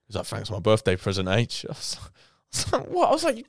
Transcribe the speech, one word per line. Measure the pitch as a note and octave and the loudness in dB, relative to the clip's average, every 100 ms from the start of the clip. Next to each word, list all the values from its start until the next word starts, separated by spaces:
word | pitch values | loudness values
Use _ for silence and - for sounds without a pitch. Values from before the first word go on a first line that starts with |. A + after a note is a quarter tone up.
| - | -10
He's | G2 | -8
like, | E2+ | -6
"Thanks, | G#2 - | -6 -6
my | G2+ | -2
birthday | F#2+ G#2+ - F#2 | 4 4 4 0
present, | G#2 F#2+ F#2 | 0 -2 0
H." | G2+ A#2+ - - | 2 0 -4 -8
<laughs> | |
I | |
was | - - - | -8 -8 -8
like, | - | -12
I | - _ _ _ | -20 _ _ _
was | - - | -6 -2
like, | C#4+ C4+ | -2 -2
"What?" | F4+ C#4 | 2 4
I | |
was | D4+ | 4
like, | D#4+ | 2
"You | A3+ | -2